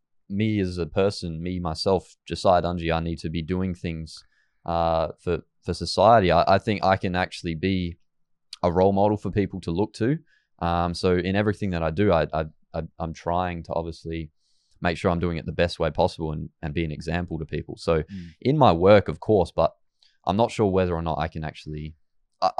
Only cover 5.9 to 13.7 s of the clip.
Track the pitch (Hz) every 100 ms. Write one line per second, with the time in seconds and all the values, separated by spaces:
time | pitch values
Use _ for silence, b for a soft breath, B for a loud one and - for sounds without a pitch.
5.9 | - 101 117 90 82 - 95 - 101 90
6.9 | 95 98 90 90 - 87 80 92 95 87
7.9 | 82 _ _ _ _ _ - 87 85 95
8.9 | 98 104 104 101 104 95 95 90 85 107
9.9 | - 113 160 - _ _ - 85 85 87
10.9 | 87 92 90 87 98 107 101 101 87 80
11.9 | 80 104 85 76 78 78 - _ 85 80
12.9 | - 82 80 85 87 90 85 80